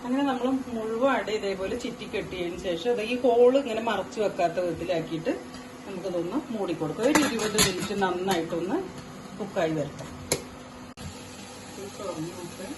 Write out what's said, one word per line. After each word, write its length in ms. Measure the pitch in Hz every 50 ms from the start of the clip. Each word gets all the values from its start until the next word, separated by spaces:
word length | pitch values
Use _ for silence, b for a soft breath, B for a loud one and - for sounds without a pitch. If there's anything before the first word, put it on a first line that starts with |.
| 254
അങ്ങനെ 200 | 254 254 269 - 277
നമ്മൾ 180 | 254 240 240 262 269 254 - - 233
മുഴുവൻ 340 | 220 220 220 226 226 254 277 262 220
അട 100 | 196 196 214 214
ഇതേപോലെ 380 | 196 196 190 180 190 190 220 247 -
ചുറ്റി 220 | 240 - - 214 196 -
കെട്ടിയതിന് 460 | 208 180 - 185 185 175 170 175 175 -
ശേഷം 260 | 190 175 170 - 240 240
അത് 80 | 196 214 226
ഈ 40 | 247 247 254
ഹോൾ 260 | 262 233 240 247 247 254 277 277
ഇങ്ങനെ 180 | 233 220 220 226 226
മറച്ചു 300 | 214 196 185 - - 220 214
വെക്കാത്ത 340 | 190 - - 180 170 165 185 180
വിധത്തിലാക്കിയിട്ട് 680 | 175 160 160 170 180 180 165 156 - 165 156 156 240 339 381 - - - - - - - - -
നമുക്കതൊന്ന് 520 | 208 202 185 170 196 180 175 165 175 202 277 - - 233
മൂടിക്കൊടുക്കാം. 520 | 214 196 175 165 160 160 151 156 - 220 269
ഒരു 100 | 311 320 294 208
ഇരുപത് 300 | 233 226 214 214 208 214 202 196
മിനിറ്റ് 300 | 180 180 - 196 208 196 196
നന്നായിട്ടൊന്ന് 720 | 185 175 180 185 196 190 170 160 160 180 170 165 185 247 359 381 - - - - - - - - - - -
കുക്കായി 360 | 214 196 - 196 170 160 160 156
വരട്ടെ. 300 | 143 143 - - - - - - - - - - - - - - - - - - - - - - - - - - - - - - - - - - - - - -
ഇത് 100 | 196 202 - -
തുറന്ന് 320 | 208 190 170 160 156 170 180 180
നോക്കാം. 340 | 175 170 - - 190 247 285